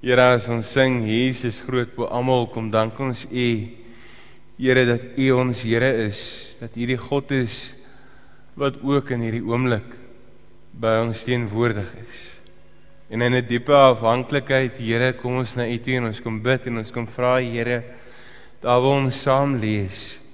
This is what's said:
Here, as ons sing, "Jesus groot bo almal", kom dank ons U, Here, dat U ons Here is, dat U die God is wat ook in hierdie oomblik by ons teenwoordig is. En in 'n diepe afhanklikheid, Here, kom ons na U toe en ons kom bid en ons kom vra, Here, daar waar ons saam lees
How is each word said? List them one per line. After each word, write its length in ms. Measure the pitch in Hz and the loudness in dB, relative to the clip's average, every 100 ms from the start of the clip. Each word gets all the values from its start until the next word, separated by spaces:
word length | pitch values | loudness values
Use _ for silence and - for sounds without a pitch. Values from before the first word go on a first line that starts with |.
| 131 | 4
Here, 160 | 123 | 6
as 260 | 127 123 107 | 8 6 2
ons 180 | 117 107 | -4 -2
sing, 360 | - 131 123 110 | 2 2 2 0
"Jesus 540 | 110 127 127 123 107 | 2 0 -2 -6 -6
groot 340 | - 127 120 - | -4 -2 -2 -4
bo 100 | 120 | -4
almal", 420 | 123 127 127 113 | 0 2 2 2
kom 220 | 117 113 | -4 0
dank 280 | 110 110 110 | 2 0 -2
ons 260 | 135 120 - | -6 -6 -6
U, 440 | 123 120 113 104 - - - - - - - - - | -2 0 0 -4 -12 -18 -18 -18 -18 -18 -18 -18 -2
Here, 280 | 127 127 123 | 4 6 6
dat 320 | 117 - - | 2 -2 0
U 140 | 131 | 4
ons 300 | 127 127 113 | 4 2 -2
Here 440 | 117 117 131 117 107 | 0 2 2 2 0
is, 500 | 101 - - - - | -4 -10 -12 -14 -14
dat 180 | 117 117 | -12 -6
U 80 | 120 | -2
die 120 | 127 | -2
God 340 | - 139 139 | -2 -4 0
is 400 | 135 120 - - - - - - - - - - - | -2 -2 -6 -14 -16 -20 -20 -20 -20 -20 -20 -18 -4
wat 200 | 139 - | -4 -2
ook 280 | 135 139 135 | 0 0 0
in 100 | 123 | -4
hierdie 220 | 117 113 | -2 -4
oomblik 520 | 98 117 127 113 - - - - - - - - - | -2 0 2 0 -2 -16 -18 -20 -20 -20 -20 -20 -18
by 280 | - 113 110 | -4 2 2
ons 200 | 117 107 | 2 -2
teenwoordig 680 | - 123 113 104 120 104 92 - - | -2 -2 0 0 0 0 -6 -12 -16
is. 300 | - - - - - - - - - - | -16 -16 -18 -20 -20 -20 -20 -20 -20 -8
En 120 | 110 | 0
in 140 | 120 127 | 2 2
'n 120 | 117 | 2
diepe 260 | 120 120 | -2 4
afhanklikheid, 1040 | 143 135 117 113 120 127 143 127 135 131 - | 8 8 8 4 2 2 -2 2 2 0 -4
Here, 360 | 113 113 127 | -2 2 2
kom 240 | 127 123 127 | 0 -4 -2
ons 180 | 120 123 | -2 -4
na 100 | 120 | -4
U 120 | 120 | -4
toe 180 | 120 127 | -2 -2
en 100 | 117 | -2
ons 140 | 110 | -4
kom 220 | 117 110 | -6 -4
bid 260 | 110 131 - | 0 0 0
en 100 | 117 | -6
ons 140 | 110 | -6
kom 160 | 120 113 | -8 -8
vra, 340 | - 123 127 | -2 2 2
Here, 420 | 123 117 117 120 117 - - - - - - - | 0 -4 -2 -2 -4 -16 -18 -18 -18 -18 -18 -8
daar 200 | - 123 | 2 4
waar 220 | 131 139 | 6 4
ons 180 | 135 - | 2 -2
saam 380 | - 135 139 131 | 2 4 4 0
lees 600 | 107 107 95 - - - - | 0 0 -2 -8 -12 -14 -18